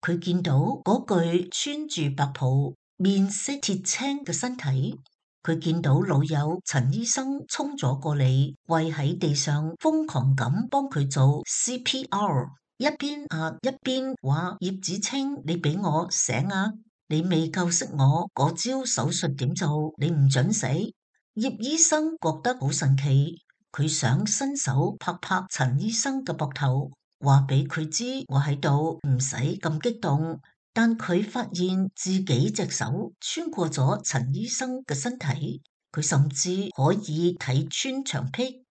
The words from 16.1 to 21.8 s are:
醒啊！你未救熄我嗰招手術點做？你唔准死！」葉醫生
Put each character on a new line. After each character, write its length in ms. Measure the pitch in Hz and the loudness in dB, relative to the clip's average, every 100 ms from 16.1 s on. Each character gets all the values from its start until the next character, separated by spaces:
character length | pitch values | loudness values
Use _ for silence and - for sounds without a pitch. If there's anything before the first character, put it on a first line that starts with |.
醒 240 | - - 117 185 | -2 0 0 0
啊！ 240 | 196 208 214 - _ _ | 0 -2 -4 -16 _ _
你 120 | 156 | 0
未 300 | 175 165 160 | 2 2 0
救 180 | 190 170 | 0 0
熄 180 | 175 - | 0 -2
我 360 | 147 135 156 190 | 4 4 4 0
嗰 180 | - 143 | 0 0
招 280 | 170 240 269 254 | 0 -4 -2 -2
手 240 | - 127 | 0 0
術 260 | 180 165 135 | 0 -2 -2
點 180 | 127 | -2
做？ 380 | 175 165 151 151 - | 0 0 0 -2 -2
你 100 | 147 | 0
唔 180 | 160 139 | 4 6
准 200 | 135 156 | 6 2
死！」 160 | 214 113 151 226 - _ _ _ | 2 0 0 -2 -8 _ _ _
葉 160 | - 254 - | -4 -4 -2
醫 180 | 240 | -4
生 360 | 320 | 2